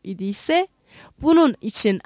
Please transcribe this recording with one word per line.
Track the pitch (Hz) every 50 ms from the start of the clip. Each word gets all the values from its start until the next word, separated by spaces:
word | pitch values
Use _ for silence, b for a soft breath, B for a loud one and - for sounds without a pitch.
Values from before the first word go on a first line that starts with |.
| -
idiyse, | 185 190 - 190 196 202 - - - 320 349 381 - _ _ b b b b b b b -
bunun | 277 311 330 339 320 262 - -
için | - 220 - - - 208 190 - -